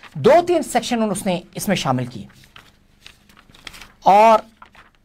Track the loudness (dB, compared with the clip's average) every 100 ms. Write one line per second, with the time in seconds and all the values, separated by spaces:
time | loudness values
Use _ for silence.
0 | -20 -2 2 4 2 -2 -2 -6 -4 -4
1 | -4 -6 -6 -8 -8 -10 -6 -4 -2 -4
2 | -6 -12 -20 _ _ -20 _ _ _ _
3 | -20 _ _ _ _ _ -20 -20 -20 _
4 | 2 4 6 4 0 _ -20 _ _ _